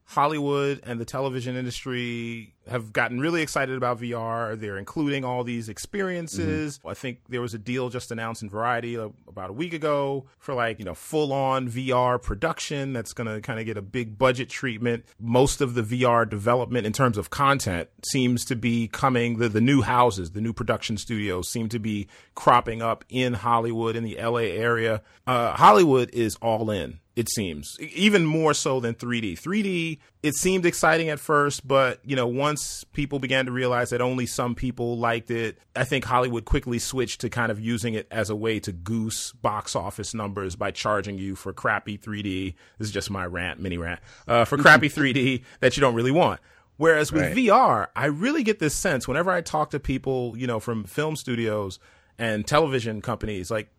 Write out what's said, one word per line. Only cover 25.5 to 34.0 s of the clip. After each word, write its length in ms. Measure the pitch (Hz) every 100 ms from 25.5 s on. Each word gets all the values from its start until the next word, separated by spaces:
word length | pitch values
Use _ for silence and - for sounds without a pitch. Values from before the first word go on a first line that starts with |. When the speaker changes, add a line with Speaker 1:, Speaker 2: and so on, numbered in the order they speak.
Speaker 1:
Hollywood 560 | 71 175 208 170 131 120
is 220 | 120 113 -
all 340 | 117 110 110
in, 280 | 101 67 78 _
it 140 | - 110
seems, 480 | - 95 73 71 -
e-, 120 | -
even 300 | 143 208 208
more 300 | 160 160 156
so 260 | 143 156 131
than 140 | 117
three 260 | 113 120 117
D. 140 | 107 82
Three 260 | 160 202
D, 360 | 196 180 165 156 _ _
it 120 | 151
seemed 300 | 143 185 190
exciting 460 | 175 165 165 165 160
at 100 | 147
first, 480 | - 147 143 - 131
but, 320 | 135 131 -
you 140 | - 135
know, 100 | 120
once 580 | 123 147 147 - - -
people 260 | - 143 143
began 280 | 127 131 127
to 40 |
realize 400 | 123 123 123 123
that 100 | 123